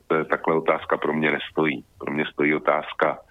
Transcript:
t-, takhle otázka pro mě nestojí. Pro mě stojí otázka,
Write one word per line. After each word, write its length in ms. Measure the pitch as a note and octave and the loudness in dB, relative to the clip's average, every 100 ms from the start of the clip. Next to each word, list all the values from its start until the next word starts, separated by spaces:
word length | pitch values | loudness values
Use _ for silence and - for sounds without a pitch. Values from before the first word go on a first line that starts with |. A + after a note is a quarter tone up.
| - | -2
t-, 160 | D#2+ | 0
takhle 300 | D#2 D#2 - | 0 0 2
otázka 420 | D#2+ D#2+ D#2+ - - | 2 2 0 0 0
pro 160 | D2+ | 0
mě 180 | D#2 D#2 | 0 0
nestojí. 540 | D2 - - D#2 C#2 - - | 0 -2 0 0 -2 -8 -12
Pro 140 | - | -6
mě 120 | D2 D2+ | -4 -4
stojí 220 | - D2 | 0 0
otázka, 640 | D2+ D2 D2 - - D#2 - - | 2 2 0 0 0 0 -2 -10